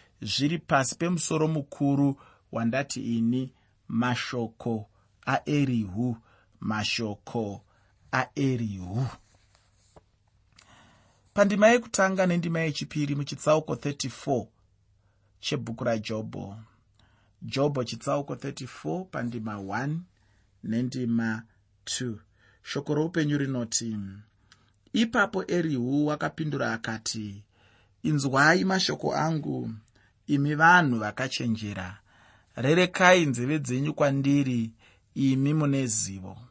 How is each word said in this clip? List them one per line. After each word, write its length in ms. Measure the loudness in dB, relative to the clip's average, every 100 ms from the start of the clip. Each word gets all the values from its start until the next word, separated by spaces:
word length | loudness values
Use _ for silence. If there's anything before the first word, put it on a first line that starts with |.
| _ -12
zviri 360 | -6 0 0 -2
pasi 380 | 2 2 2 -2
pemusoro 520 | -2 -2 -2 0 2
mukuru 760 | 0 -4 -2 0 2 2 0 -12 -20 -8
wandati 680 | -2 -2 -2 -4 -6 -2 0
ini, 360 | 0 0 -4 _ _ _ -6
mashoko 1000 | 0 0 0 -4 -6 -6 -6 -4 -4 -6 _ _ _ -2
aErihu 920 | -2 0 0 2 0 -2 -2 -2 -4 _ _ _ -8
mashoko 1000 | -4 -2 -2 -2 -4 -6 -6 -4 -4 -8 _ _ _ _ -4
aErihu. 960 | -4 -2 -2 0 0 -4 -6 -6 -4 -4 -6 _ _ _ _ _ _ _ -20 _ _ _ _ _ -20 -20 -20 -20 _ _ _ _
Pandima 340 | 2 4 8 8
yekutanga 580 | 6 2 2 2 2 2
nendima 340 | 2 0 -2
yechipiri 560 | -2 -4 -6 -4 -2 -2
muchitsauko 600 | -4 -2 2 2 2 -4
thirty-four 720 | -4 -4 -8 -6 -2 -2 -2 _ _ _ _ _ _ _ _ _
chebhuku 440 | -6 -4 -6 -4
raJobho. 720 | -2 -2 -2 -6 -6 -10 -10 -14 -20 _ _ _ _ _ _ -16
Jobho 420 | -6 0 0 0
chitsauko 520 | -4 -6 -4 -4 -4 -8
thirty-four 720 | -8 -10 -12 -10 -6 -6 -6
pandima 540 | -6 -6 -6 -8 -8
one 420 | -6 -4 -4 -4 -8 _ _ _ _ _
nendima 800 | -4 -2 -2 -2 0 0 0 -4 -8 _ _ _ -8
two. 340 | -6 -6 -8 _ _ _ _
Shoko 300 | -8 -6 -2
roupenyu 440 | 0 0 0 0 0
rinoti, 600 | 0 -2 -2 -4 -4 -6 -8 -14 -20 _ _ -20 _ _ _
"Ipapo 500 | 0 2 2 0 -2 -2
Erihu 640 | 0 0 0 0 2 2
akapindura 600 | 0 -4 -4 -4 -2 -2
akati, 720 | -4 -6 -6 -6 -6 -8 -12 -18 _ _ _ _ _
'Inzwai 600 | 0 0 2 4 6 6
mashoko 520 | 4 0 0 -2 -2 0
angu, 560 | 0 -2 -2 -4 -6 -10 _ _ _ _ -2
imi 280 | 0 2 6
vanhu 440 | 8 8 6 0
vakachenjera. 1000 | -2 -4 -6 -2 -2 -2 -4 -8 -10 -12 _ _ -20 -20 _ -4
Rerekai 720 | 2 4 4 6 8 8 6
nzeve 340 | 0 0 -2
dzenyu 340 | -2 -2 -2
kwandiri, 800 | 2 2 2 4 4 2 0 -2 -8 -20 _ _ 0
imi 380 | 2 4 2
mune 340 | 2 2 0 0
zivo.'" 500 | 0 -2 -6 -12 -16 -20